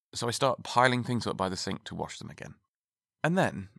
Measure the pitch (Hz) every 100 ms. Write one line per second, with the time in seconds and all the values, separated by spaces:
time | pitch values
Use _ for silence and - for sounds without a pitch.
0 | _ - 117 113 135 - - 120 127 123
1 | 117 120 95 - 95 92 - - - 85
2 | 78 - - - - - _ _ _ _
3 | _ _ 156 185 123 73 95